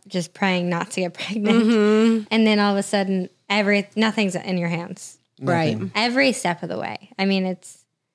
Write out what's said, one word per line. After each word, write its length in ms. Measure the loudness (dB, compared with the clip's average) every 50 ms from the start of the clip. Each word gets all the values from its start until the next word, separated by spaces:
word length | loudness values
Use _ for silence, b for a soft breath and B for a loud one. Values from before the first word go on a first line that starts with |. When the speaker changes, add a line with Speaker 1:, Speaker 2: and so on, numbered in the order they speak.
| -14
Speaker 1:
just 260 | -8 -6 -6 -6 -6 -6
praying 340 | -2 -2 0 0 0 0 -2
not 220 | -2 -4 -4 -6
to 100 | -6 -4
get 120 | -4 -4 -6
<laughs> 60 | -8
pregnant. 420 | -10 -8 -6 -2 0 2 4 4 4
Speaker 2:
Mm-hmm. 600 | 4 4 4 4 4 4 4 4 4 2 0 -2 -2
Speaker 1:
And 140 | 0 2 4
then 120 | 4 4 4
all 140 | 2 2 2
of 40 |
a 60 | 0 -2
sudden, 460 | 0 0 0 0 0 0 -2 -2 -6 _ _ _ -2
every, 380 | 0 0 2 2 2 0 0 -2 -2
nothing's 400 | 0 0 0 2 0 0 -2 -2
in 220 | -4 -4 -4 -2
your 120 | -2 -2 -2
hands. 480 | -4 -4 -6 -8 -12 -16 -18 -20 -20 _ _ _ _ -6
Speaker 3:
Nothing. 400 | -2 0 0 0 0 0 -2 -2
Speaker 2:
Right. 120 | -4 -4 -2
Speaker 1:
Every 360 | -2 -2 0 2 2 2 2 0
step 300 | 0 -2 -2 -2 -4 -6
of 60 | -8
the 80 | -6
way. 340 | -6 -6 -8 -10 -12 -16 -12 -6 -2
I 40 | 0
mean, 200 | 0 0 0 0
it's, 340 | -2 -4 -6 -10 -20 -20 -20 _ _ _ _ _ _ _